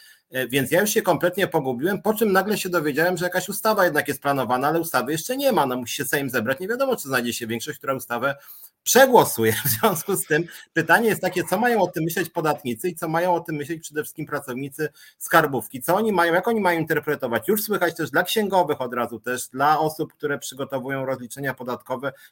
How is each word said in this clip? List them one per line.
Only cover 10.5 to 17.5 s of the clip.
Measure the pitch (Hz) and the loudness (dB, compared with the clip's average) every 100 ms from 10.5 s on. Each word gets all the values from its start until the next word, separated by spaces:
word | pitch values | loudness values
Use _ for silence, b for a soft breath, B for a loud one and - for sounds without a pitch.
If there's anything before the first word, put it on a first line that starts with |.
| B B | B B
pytanie | 165 160 185 226 | -2 4 4 4
jest | 165 | 0
takie, | 185 180 | -2 -2
co | 170 185 | -2 0
mają | 240 220 | 2 2
o | 180 | 2
tym | 170 | 0
myśleć | 160 190 165 | -4 -2 -4
podatnicy | 175 156 147 123 113 180 | -2 -2 -2 -4 -4 -4
i | |
co | 170 165 | -4 -2
mają | 165 180 | 0 2
o | 170 | 0
tym | 170 151 | -2 -6
myśleć | 143 165 | -6 -8
przede | - 147 | -6 -8
wszystkim | 147 - 151 | -8 -8 -8
pracownicy | 143 131 123 143 - 147 B B B | -8 -6 -8 -8 -6 -8 B B B
skarbówki. | - 165 147 127 - 123 | 2 4 4 -2 -6 -8
Co | 143 190 | 0 2
oni | 220 | 2
mają, | 185 170 | 2 4
jak | 170 240 | 2 2
oni | 226 | 2
mają | 185 170 | 2 2
interpretować? | 160 151 151 143 123 113 | 0 -2 -2 -2 0 -2
Już | - | 0